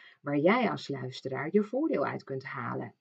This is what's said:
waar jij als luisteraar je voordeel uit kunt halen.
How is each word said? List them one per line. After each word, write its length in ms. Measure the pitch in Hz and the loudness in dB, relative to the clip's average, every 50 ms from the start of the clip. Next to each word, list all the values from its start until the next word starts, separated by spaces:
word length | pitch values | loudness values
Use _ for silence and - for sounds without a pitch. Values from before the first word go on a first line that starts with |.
| - - - _ | -20 -20 -20 _
waar 160 | - - 143 147 | -4 -2 0 4
jij 320 | 139 175 214 254 240 185 | 6 6 6 6 4 2
als 180 | 151 143 - - | 0 -2 -4 -6
luisteraar 600 | 143 131 131 127 127 - - 139 131 127 135 156 | -6 -4 -4 -6 -8 -6 -8 -6 -4 -4 -2 4
je 120 | 175 208 208 | 4 4 4
voordeel 420 | 208 - 254 311 320 277 - 139 | 4 0 0 0 2 2 0 0
uit 180 | 123 120 - - | -2 -2 -6 -6
kunt 200 | - 135 131 135 | -6 -8 -8 -8
halen. 500 | 135 - 135 120 120 123 131 131 - - _ | -8 -8 -6 -6 -6 -4 -6 -6 -8 -12 _